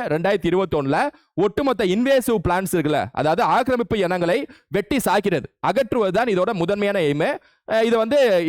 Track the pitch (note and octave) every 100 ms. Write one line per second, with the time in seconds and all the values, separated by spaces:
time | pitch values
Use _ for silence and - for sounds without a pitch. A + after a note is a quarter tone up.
0 | A#3 D3+ F3+ G3+ E3 F3+ F#3 D#3 C3+ D#3
1 | C#4 - _ - G3+ - C#4 A3+ G3 G3
2 | B3 C4+ B3 A3 E3+ F3+ F#3+ F3+ D3 C#3+
3 | G#2+ - C#3+ E3+ G3 F#3+ B3+ B3+ G#3 A3
4 | F3 F3+ E3+ F3+ C#4 - - G3 G#3 C#4
5 | F#3+ F#3+ G3+ D#3 A2+ _ D3+ G3 B3 B3
6 | G3 F#3 A#3+ F#3 F#3+ G#3 F3+ G3+ G3+ G3+
7 | D#3 D3 F#3 D4 _ _ - A3 A#3 A3+
8 | A3+ C#4+ B3+ F#3